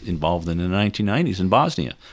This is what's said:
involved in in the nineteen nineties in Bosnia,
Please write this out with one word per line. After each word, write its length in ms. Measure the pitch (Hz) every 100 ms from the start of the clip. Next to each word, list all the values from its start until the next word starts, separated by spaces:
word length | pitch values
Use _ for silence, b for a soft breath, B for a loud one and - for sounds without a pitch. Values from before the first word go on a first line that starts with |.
| -
involved 420 | 85 78 87 85
in 120 | 85
in 100 | 90
the 60 | 98
nineteen 300 | 104 95 104
nineties 340 | 117 170 95
in 80 | 92
Bosnia, 460 | 110 170 - 67 - b